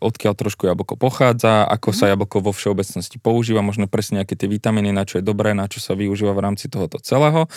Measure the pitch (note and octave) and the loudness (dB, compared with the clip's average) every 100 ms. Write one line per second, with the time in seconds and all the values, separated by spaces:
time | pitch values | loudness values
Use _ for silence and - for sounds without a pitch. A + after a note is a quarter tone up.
0 | A2 A2+ G#2+ G2+ G#2 - F#2+ F2+ G2 - | -4 -2 -2 0 -4 -2 0 0 -4 -2
1 | C3 - B2+ A#2+ A2+ A2 G#2 - - G2+ | -2 4 2 4 4 4 4 2 0 2
2 | G2+ G2 G2+ G#2 G2 G2 G#2 G2 F#2+ F#2 | 2 2 0 0 -2 -2 -2 -2 -2 -6
3 | F2 A#2 A#2 A#2 A#2 A2 G2+ G2+ G2+ G#2 | -10 -4 0 0 2 2 0 0 -2 -2
4 | G#2+ G2+ F#2+ - G2 G#2 A2+ A2 G2+ G2 | -2 -4 -4 -4 -2 -2 0 0 0 0
5 | G2 F#2 F#2+ G#2 G#2+ G2+ G2 - - F#2+ | -2 -2 -2 0 0 0 -2 -6 -6 -2
6 | G2+ G2+ G#2 G2 G2 G2+ - A2 E2+ - | -2 0 0 0 -2 -4 -6 -6 -4 -6
7 | - C3+ D3+ D#3+ D#3+ | -2 2 4 2 0